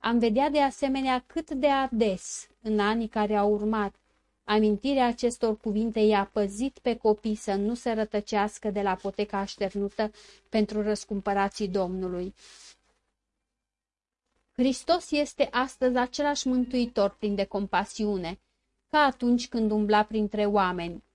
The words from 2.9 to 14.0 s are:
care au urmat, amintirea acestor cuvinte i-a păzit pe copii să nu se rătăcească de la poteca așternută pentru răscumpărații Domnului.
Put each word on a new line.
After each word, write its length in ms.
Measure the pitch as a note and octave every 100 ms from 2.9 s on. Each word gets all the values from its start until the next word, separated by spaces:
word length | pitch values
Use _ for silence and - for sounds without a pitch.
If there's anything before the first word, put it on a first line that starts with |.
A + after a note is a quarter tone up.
| A3+ A3
care 280 | A3 G#3 G#3
au 160 | G#3
urmat, 420 | G#3 G#3 A3 G3+ - _ _ _ _
amintirea 640 | - G#3+ G#3+ G#3 C4+ C#4 B3
acestor 500 | A#3+ A#3+ A#3 A3+ G#3+
cuvinte 440 | - G#3 A3+ A3
i-a 300 | G#3+ G#3 G3
păzit 460 | - G3+ G3+ C4 -
pe 180 | - A#3
copii 380 | A3 G#3+ A3
să 200 | G#3+ -
nu 200 | G3 G3+
se 180 | A#3+ -
rătăcească 760 | A3 G#3+ G#3 G#3 G#3+ G#3 - A3
de 120 | G3
la 120 | G3+
poteca 440 | F#3 G3 - G#3 G3+
așternută 720 | G3 - G3 G3+ G3+ - G#3+ - - - _
pentru 340 | A3+ G#3+ G#3+
răscumpărații 840 | G#3 G#3 - G3+ F#3+ G3+ G3 - G#3
Domnului. 680 | F#3+ F3+ F#3 F#3 F3+ F3+ - - - - - _ _ _ _ _ _ _ _ _ _ _ _